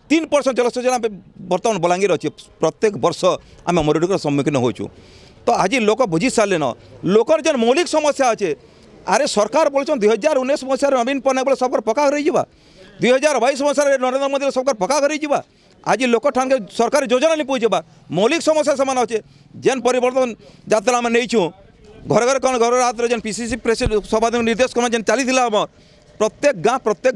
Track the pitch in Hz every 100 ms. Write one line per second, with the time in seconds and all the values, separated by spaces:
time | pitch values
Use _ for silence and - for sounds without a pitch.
0 | - 320 311 294 262 233 240 254 247 254
1 | 220 185 - - 185 180 233 202 170 180
2 | 196 156 151 - - - 160 - 220 170
3 | 165 156 185 151 - - - 175 151 156
4 | 175 185 151 143 139 143 120 98 101 -
5 | - - - - - 214 185 254 208 220
6 | 247 165 240 226 202 175 135 - - -
7 | 156 208 233 311 311 277 226 269 339 311
8 | 302 269 262 220 185 143 - - - -
9 | - 196 294 - 202 311 311 277 269 285
10 | 208 233 294 285 262 294 262 269 277 262
11 | 233 277 269 262 262 262 254 277 220 226
12 | 294 294 294 214 - _ _ - - -
13 | 202 262 302 269 247 277 285 269 285 269
14 | 254 262 277 277 277 254 262 269 185 294
15 | 277 302 302 233 - _ _ _ - 208
16 | 254 226 285 254 262 262 185 - 226 294
17 | 262 254 311 320 262 262 220 185 - -
18 | - 151 220 320 302 311 294 269 269 254
19 | 226 220 - - - 110 147 262 240 254
20 | 247 262 254 208 - - - 214 214 247
21 | 233 233 240 233 180 - - _ - -
22 | - 214 240 269 262 254 233 247 247 233
23 | 240 233 220 190 233 240 233 220 240 214
24 | - 220 233 240 226 202 247 240 240 226
25 | 202 226 254 262 240 208 156 _ - -
26 | _ - 214 - 285 214 165 254 233 208
27 | 254